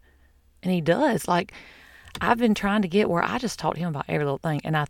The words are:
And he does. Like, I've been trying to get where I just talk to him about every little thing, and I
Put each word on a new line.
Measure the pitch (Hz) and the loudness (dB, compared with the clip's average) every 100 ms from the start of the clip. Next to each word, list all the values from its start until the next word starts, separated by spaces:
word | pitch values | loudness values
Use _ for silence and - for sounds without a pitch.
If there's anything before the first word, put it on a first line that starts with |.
| _ _ _ _ _ _ | _ _ _ _ _ _
And | 185 | -2
he | 180 | 0
does. | 156 175 294 208 - | 2 2 4 0 0
Like, | 175 196 - - - - - - - | -2 -2 -10 -20 -20 -20 -20 -18 -4
I've | - 226 | 0 2
been | 233 | 2
trying | 208 202 208 | 2 0 0
to | 185 | 2
get | 185 214 | 2 2
where | 170 | 2
I | - 247 | 0 -2
just | 233 - | -4 -4
talk | 156 | -4
to | - | -2
him | 175 | -4
about | 143 - | -4 -4
every | 160 | -2
little | 143 139 | 0 -2
thing, | 165 147 | -2 -4
and | - 156 | -2 -2
I | 147 | -2